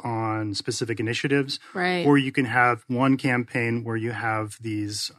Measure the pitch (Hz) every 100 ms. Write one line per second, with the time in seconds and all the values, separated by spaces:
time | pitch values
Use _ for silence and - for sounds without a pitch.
0 | 120 113 113 107 107 98 - 113 117 110
1 | 113 117 147 139 135 - - 190 180 180
2 | 147 143 131 139 123 120 123 117 - 123
3 | 135 131 135 123 117 127 117 117 117 113
4 | 113 107 113 110 107 - 113 107 104 101
5 | -